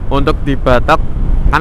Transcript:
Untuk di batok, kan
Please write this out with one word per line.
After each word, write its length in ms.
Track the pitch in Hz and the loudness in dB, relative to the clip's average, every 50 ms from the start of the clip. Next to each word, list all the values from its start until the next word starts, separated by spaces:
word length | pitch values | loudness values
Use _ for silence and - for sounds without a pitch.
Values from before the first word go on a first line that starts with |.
| - - | -4 -2
Untuk 320 | 135 139 139 156 151 - - 143 | -2 0 0 0 -2 -2 -2 -2
di 80 | 139 | -2
batok, 480 | 127 - 135 127 120 - - 156 - - - - - - - - - - - | -2 0 0 2 2 2 2 0 0 0 -2 -2 -2 0 0 0 2 2 2
kan 80 | - 151 | 0 0